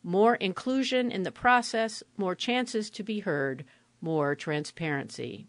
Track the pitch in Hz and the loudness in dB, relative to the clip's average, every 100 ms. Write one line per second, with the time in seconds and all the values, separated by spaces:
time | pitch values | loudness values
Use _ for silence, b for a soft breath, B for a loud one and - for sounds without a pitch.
0 | 175 185 220 240 190 180 - 262 254 254 | 0 4 6 6 0 -2 0 0 2 0
1 | 247 190 170 - 247 247 240 226 226 - | 0 -2 -4 0 4 4 4 -2 -2 -4
2 | - - 190 180 - 247 247 220 214 - | -14 -4 -2 -2 0 0 0 -2 -4 -8
3 | 208 214 196 143 139 139 147 b b _ | -6 -4 -2 0 0 -2 -10 b b _
4 | 165 160 143 147 - 151 151 - 165 139 | -2 2 2 0 -2 -4 -4 -6 -2 -2
5 | - - 120 104 | -4 -8 -10 -10